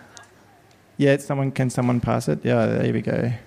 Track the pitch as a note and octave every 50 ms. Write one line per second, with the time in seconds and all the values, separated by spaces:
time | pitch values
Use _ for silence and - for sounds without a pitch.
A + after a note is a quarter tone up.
0 | - - - - - - - - - - - - _ - - _ _ _ _ -
1 | C#3+ C#3 C#3 C#3 C#3+ - C#3+ C#3 C#3 C3+ C3 - C3 B2+ - - B2 B2 B2 A#2+
2 | A#2 - A#2 A#2+ A#2+ - D3+ - - A#2+ B2 A#2+ A2 A2 A2+ A#2 B2+ B2 A#2 A2+
3 | G#2+ A2+ A2+ A#2 A#2+ B2 A#2+ A2+ -